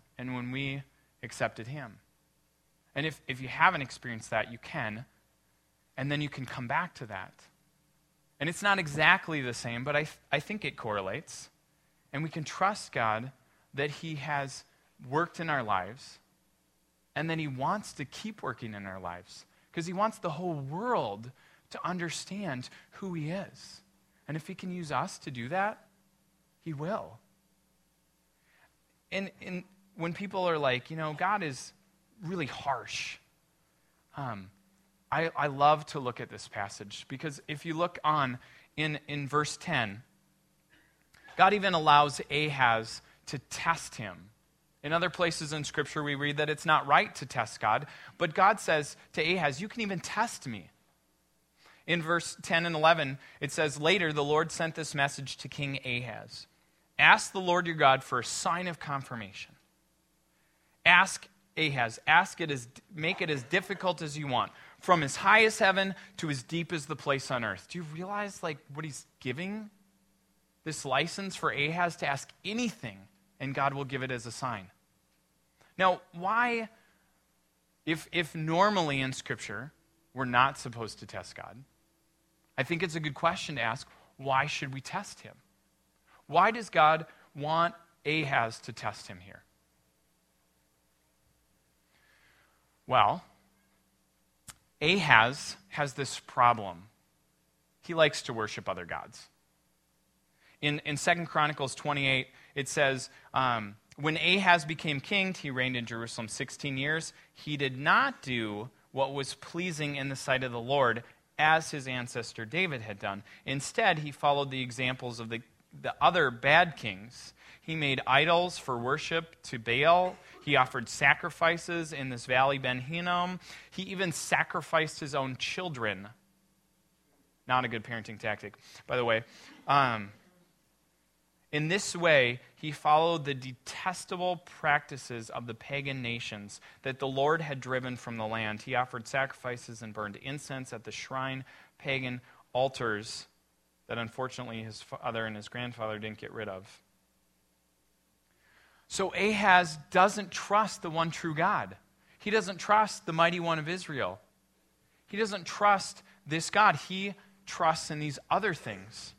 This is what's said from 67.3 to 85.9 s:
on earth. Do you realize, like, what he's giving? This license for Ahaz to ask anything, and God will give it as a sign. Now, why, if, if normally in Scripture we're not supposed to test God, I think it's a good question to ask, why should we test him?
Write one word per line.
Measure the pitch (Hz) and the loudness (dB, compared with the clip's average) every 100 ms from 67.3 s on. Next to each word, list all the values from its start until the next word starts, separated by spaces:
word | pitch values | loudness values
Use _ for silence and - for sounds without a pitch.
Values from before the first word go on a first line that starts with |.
on | 127 | -2
earth. | 110 95 - | -2 -4 -8
Do | 175 | -12
you | 160 | -10
realize, | 156 185 208 202 196 | -10 -6 -6 -6 -6
like, | 175 143 - | -6 -6 -10
what | 143 156 | -10 -8
he's | 131 - _ | -10 -16 _
giving? | 131 127 185 214 208 - _ _ _ _ _ _ _ _ | -6 -4 -6 -8 -12 -18 _ _ _ _ _ _ _ _
This | 160 151 139 | -10 -8 0
license | 131 165 - 196 - | 2 2 -2 -8 -2
for | 156 | -2
Ahaz | 131 147 165 175 - | 0 0 0 0 0
to | 147 | -4
ask | 139 - _ 180 | -4 -6 _ -6
anything, | 220 240 - 117 98 98 _ _ - | -2 -4 -4 -10 -12 -18 _ _ -10
and | 135 | -6
God | 139 139 | 0 0
will | 139 | 0
give | 135 131 | -4 -4
it | 131 | -4
as | 123 120 | -4 -6
a | |
sign. | - 131 107 92 _ _ _ _ _ _ _ _ _ _ - | -6 -6 -6 -10 _ _ _ _ _ _ _ _ _ _ 2
Now, | 185 180 - | 4 2 -4
why, | 170 185 226 240 233 220 - _ _ _ _ _ _ _ _ _ _ - | -6 0 2 2 0 -4 -12 _ _ _ _ _ _ _ _ _ _ -4
if, | 160 - | -4 -2
if | 170 165 | -4 -4
normally | 165 156 165 208 202 156 135 | -4 0 4 4 4 2 0
in | 131 | -2
Scripture | 131 - 120 - 104 143 - _ _ _ | -4 -6 -8 -6 -10 -10 -16 _ _ _
we're | 123 | -6
not | 127 123 135 139 | 2 6 6 2
supposed | 139 120 107 - | -8 -8 -8 -10
to | 107 | -12
test | 98 87 95 | -12 -12 -14
God, | 87 110 139 _ _ _ _ _ _ _ _ - | -16 -18 -20 _ _ _ _ _ _ _ _ -6
I | |
think | 135 165 | -2 -2
it's | 180 160 | -2 -2
a | |
good | 151 135 | -6 -2
question | 165 185 - 139 | -2 -2 -4 -2
to | |
ask, | 113 117 - - - - | -2 -2 -8 -20 -20 -8
why | 135 135 147 | 2 2 2
should | - 139 | -2 -6
we | 135 | -8
test | - 185 208 - | -8 -8 -8 -14
him? | - - _ _ _ _ _ | -20 -20 _ _ _ _ _